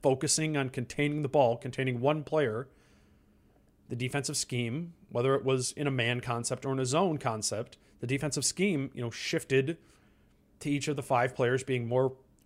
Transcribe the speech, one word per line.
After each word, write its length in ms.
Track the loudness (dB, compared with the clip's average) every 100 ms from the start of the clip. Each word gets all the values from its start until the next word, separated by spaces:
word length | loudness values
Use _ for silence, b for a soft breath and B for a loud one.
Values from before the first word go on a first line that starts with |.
focusing 540 | 2 2 2 0 0 0
on 140 | -2
containing 520 | -4 -4 0 0 0
the 60 | 0
ball, 280 | 4 4 2
containing 440 | -4 -4 -2 0
one 220 | 0 0
player, 460 | 0 0 0 -2 -8 b b b b b b b b b _ _ -10
the 80 | -6
defensive 420 | -2 -2 -2 -4
scheme, 560 | -4 -2 -2 -4 -8 -12 -6
whether 240 | 0 2
it 100 | 2
was 280 | 2 0 0
in 140 | -2 -2
a 40 |
man 300 | 0 0 0
concept 440 | -2 -4 -2 -4
or 80 | -2
in 60 | -2
a 80 | 0
zone 320 | 2 2 0
concept, 580 | -2 -2 -2 -4 -6 -12 b b
the 60 | -4
defensive 380 | -2 -2 -2
scheme, 460 | -2 0 2 2 -2
you 80 | -4
know, 80 | -6
shifted 680 | -6 -4 -4 2 4 4 -2 b b b b b b _ -8
to 100 | -2
each 180 | -2 0
of 80 | -4
the 60 |
five 320 | 0 2 2
players 280 | 2 2 2
being 240 | 0 -2 2
more 280 | 2 2 0 _ _